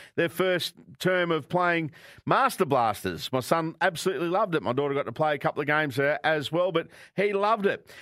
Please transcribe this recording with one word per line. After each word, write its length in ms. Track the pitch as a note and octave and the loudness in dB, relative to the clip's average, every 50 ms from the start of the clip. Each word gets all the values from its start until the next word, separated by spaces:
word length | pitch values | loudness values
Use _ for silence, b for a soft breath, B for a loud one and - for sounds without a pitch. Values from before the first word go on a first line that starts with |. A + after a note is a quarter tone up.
| B B B | B B B
their 160 | - E3+ D#3+ | -2 -2 -2
first 440 | - - F#3 F#3 F3+ E3+ - - - - - - - _ | 0 0 0 0 2 0 -2 -6 -10 -14 -20 -20 -16 _
term 300 | - F3+ F#3 F3+ F3 E3+ | -2 0 2 2 2 0
of 200 | E3 D#3 B2+ - | 0 -2 -2 -2
playing 400 | - F3+ F3+ F3 E3+ E3 D#3+ C#3+ B B B B B B B | -2 0 2 2 2 0 -2 -4 B B B B B B B
Master 400 | - E3 A3 C4 C4+ - - F#3 | 2 2 4 4 2 2 0 0
Blasters. 680 | C3 C#3 B2+ A#2 A2 G2+ - - F#2 F2 D#2 - - | 2 4 4 4 2 0 0 -4 -6 -4 -4 -6 -4
My 80 | - C3 | -4 -4
son 340 | A#2+ - E3+ E3 D#3+ D#3+ - - | 0 2 0 0 0 -4 -4 0
absolutely 460 | E3 F#3+ F3 D3+ - F#3 F3+ C3 E3+ E3+ | 0 0 0 0 -4 -4 -2 -2 -2 -2
loved 260 | F3 G3 A3+ G3 E3 | 0 0 0 0 -2
it. 80 | D#3 | -2
My 100 | - G#2 | 0 0
daughter 220 | B2 C3 C#3+ C#3+ C#3 | -2 0 -2 -2 -2
got 100 | C#3 - | -2 -4
to 80 | - | -6
play 220 | B2 - D#3 D#3 D3+ | -2 -2 0 0 0
a 40 | C#3 | 0
couple 220 | - D#3+ - - | -2 -4 -2 -2
of 60 | D3+ | -2
games, 320 | C#3 D3+ D3+ D#3 D3 A#2+ C3 | 0 2 2 0 0 -2 0
uh, 180 | C#3 C#3+ D3+ - - | 0 0 0 2 2
as 260 | D3+ D#3+ D#3 C#3 A#2 | 0 0 2 -2 -2
well, 220 | D3 E3+ F3+ F#3+ | 0 0 0 2
but 140 | E3 E3 D#3 - B B B B B | 0 -2 -2 -2 B B B B B
he 200 | - G3 G#3 G3+ | -2 -2 0 0
loved 320 | G3 G3+ G#3 A3+ G#3+ G3 | 0 2 2 0 2 0
it. 240 | G3 C3 - - B B B | -2 -2 -2 -8 B B B